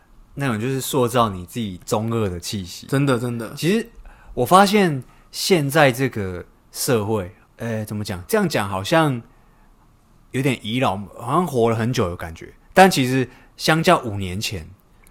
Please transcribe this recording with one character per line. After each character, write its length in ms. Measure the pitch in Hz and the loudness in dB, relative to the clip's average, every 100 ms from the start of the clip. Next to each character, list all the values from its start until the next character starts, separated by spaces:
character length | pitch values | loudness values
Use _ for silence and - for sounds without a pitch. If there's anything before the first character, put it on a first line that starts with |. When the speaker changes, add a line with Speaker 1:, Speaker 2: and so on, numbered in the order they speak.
| _ - - - | _ -20 -18 -6
Speaker 1:
那 100 | 139 | -2
种 160 | 107 | -2
就 60 | 123 | -2
是 120 | 135 | -4
塑 280 | - 143 120 | -2 0 2
造 220 | 120 113 | 2 2
你 160 | 95 90 | 0 -10
自 120 | - | -8
己 200 | 107 90 | -8 -8
中 300 | - 110 110 | -4 -2 -2
二 160 | 117 104 | -2 -2
的 100 | 87 | -4
气 240 | - 104 | -6 -8
息。 220 | 87 - - | -8 -12 -4
Speaker 2:
真 220 | 139 143 | 0 2
的， 100 | 120 | 0
真 200 | 123 120 | -2 -6
的。 120 | 110 143 | -10 -4
Speaker 1:
其 140 | 156 | -2
实 200 | 226 - - - - - | -2 -4 -12 -20 -20 -12
我 120 | - 123 | -4 4
发 200 | 185 202 | 6 6
现 380 | 208 185 135 - - _ | 4 2 0 -6 -20 _
现 360 | - - 180 139 | -8 2 2 4
在 220 | 151 139 | 4 4
这 160 | 123 131 | 4 -2
个 340 | 113 95 87 - _ _ | -4 -6 -8 -12 _ _
社 340 | - - 117 104 | -8 0 0 0
会， 280 | 110 90 - _ _ | -4 -4 -12 _ _
呃， 260 | 117 110 107 | -8 -6 -6
怎 100 | 107 | -6
么 80 | |
讲？ 180 | 107 104 - | -6 -8 -2
这 100 | 220 | 0
样 100 | 185 | 0
讲 200 | 127 101 | 0 -2
好 160 | 95 | -4
像 380 | 98 165 151 120 - _ _ _ _ _ _ _ _ _ _ | 0 2 2 0 -8 _ _ _ _ _ _ _ _ _ _
有 100 | 123 | -4
点 160 | 135 117 | -2 -2
倚 180 | 104 120 | -4 -2
老， 180 | 127 98 92 - | -2 -2 -8 -12
好 140 | 117 | -2
像 120 | 156 175 | 0 0
活 240 | 131 117 | 2 2
了 60 | 113 | 2
很 160 | 113 | 0
久 180 | 127 90 | 0 -2
的 60 | 87 | -4
感 180 | 85 | -10
觉。 200 | 82 - - _ | -12 -18 -20 _
但 160 | - 190 | 6 6
其 160 | 151 123 | 6 0
实 240 | 131 123 - - - | 0 -2 -6 -20 -6
相 240 | - 160 | 0 2
较 160 | 165 165 | 4 2
五 180 | 117 101 | 0 -6
年 220 | 92 95 | -6 -6
前， 260 | - 98 85 - _ _ _ | -6 -8 -12 -20 _ _ _